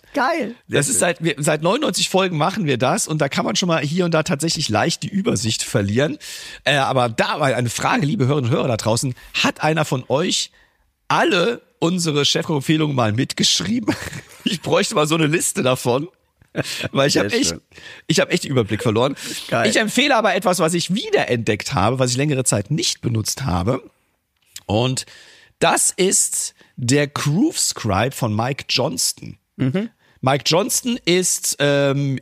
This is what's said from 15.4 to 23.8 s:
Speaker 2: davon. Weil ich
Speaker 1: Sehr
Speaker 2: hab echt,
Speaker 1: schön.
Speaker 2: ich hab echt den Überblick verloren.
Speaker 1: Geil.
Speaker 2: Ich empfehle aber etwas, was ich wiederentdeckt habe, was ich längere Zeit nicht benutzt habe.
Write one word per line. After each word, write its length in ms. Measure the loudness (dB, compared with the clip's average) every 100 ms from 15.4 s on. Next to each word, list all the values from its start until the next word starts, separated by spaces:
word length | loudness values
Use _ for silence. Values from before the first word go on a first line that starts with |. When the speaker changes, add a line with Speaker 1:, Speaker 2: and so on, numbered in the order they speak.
| 0 0
Speaker 2:
davon. 440 | 0 0 2 0 -2 -12 _ _ _ -8 -6 -6 -4
Weil 160 | 0 2
ich 60 |
Speaker 1:
Sehr 100 | 2
Speaker 2:
hab 100 | 0
echt, 160 | 0 0
Speaker 1:
schön. 120 | -4 -12 -20 -20 -12 -2
Speaker 2:
ich 140 | 0
hab 120 | 0
echt 120 | -2
den 80 | 0
Überblick 320 | 0 0 0
verloren. 320 | 0 2 2 -2 -8 -10 -4
Speaker 1:
Geil. 200 | 0 2
Speaker 2:
Ich 100 | 2
empfehle 380 | 2 2 2 4
aber 200 | 2 2
etwas, 240 | 2 2
was 160 | 2 0
ich 180 | 0
wiederentdeckt 800 | -2 0 0 2 0 0 -2 -2
habe, 240 | 0 2 2
was 140 | 0
ich 60 | 0
längere 260 | 0 0
Zeit 260 | 0 0 0
nicht 320 | -2 -2 -4
benutzt 420 | -2 -2 -2 -4
habe. 380 | -2 0 0 -2